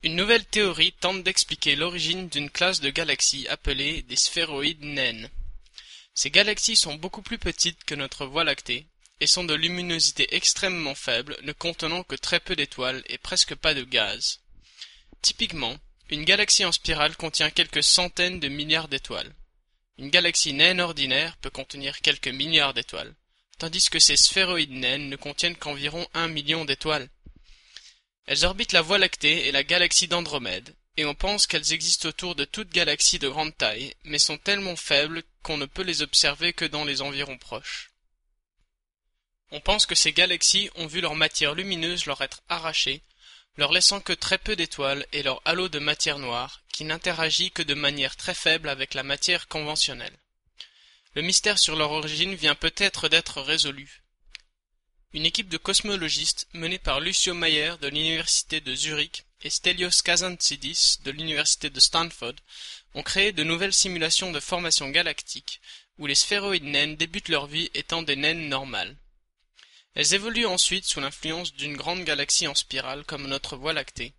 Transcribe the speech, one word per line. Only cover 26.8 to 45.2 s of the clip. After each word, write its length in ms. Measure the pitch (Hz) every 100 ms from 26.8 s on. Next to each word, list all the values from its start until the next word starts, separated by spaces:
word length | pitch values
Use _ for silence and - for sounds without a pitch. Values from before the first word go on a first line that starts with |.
| 156 151 127 _ - - - - _ - - _ _ _ -
Elles 160 | 143
orbitent 300 | - 190 -
la 80 | 180
Voie 160 | 160 202
lactée 500 | 185 - 147 160 131
et 40 |
la 100 | 139
galaxie 460 | 139 175 175 - 180
d'Andromède, 680 | 175 165 147 113 92 - - _ -
et 80 | 151
on 100 | 143
pense 320 | 190 208 -
qu'elles 240 | 165 151
existent 380 | 160 160 - 165
autour 260 | - 180 160
de 80 |
toute 260 | 143 - 202
galaxie 480 | 175 160 147 - 180
de 120 | 139
grande 260 | 139 156 -
taille, 400 | 110 107 135 -
mais 160 | - 147
sont 180 | - 151
tellement 380 | - 202 196 165
faibles 480 | - 143 151 165 - _
qu'on 160 | - 151
ne 80 | 139
peut 180 | -
les 180 | 185 156
observer 500 | 147 - 151 143 170
que 140 | 175 160
dans 180 | 147
les 180 | 147 135
environs 360 | 139 139 143 127
proches. 540 | - 110 - - - _ _ _ _ _ _ _ _ _ _ _ _ _ _ _ _
On 100 | 147
pense 240 | - 208 -
que 100 | 170
ces 160 | 160
galaxies 580 | 151 180 175 - 185 202 -
ont 120 | 160
vu 140 | 160
leur 140 | 175 151
matière 400 | 156 - 151 156
lumineuse 500 | 190 180 165 175 156
leur 160 | 139
être 200 | 135 - _
arrachée, 520 | 170 165 156 - 139 _ _ - - _ -
leur 140 | 143
laissant 300 | 175 - 202
que 100 | -
très 260 | 175 - 185
peu 200 | - 208
d'étoiles 480 | 165 - 139 139 135
et 100 | 147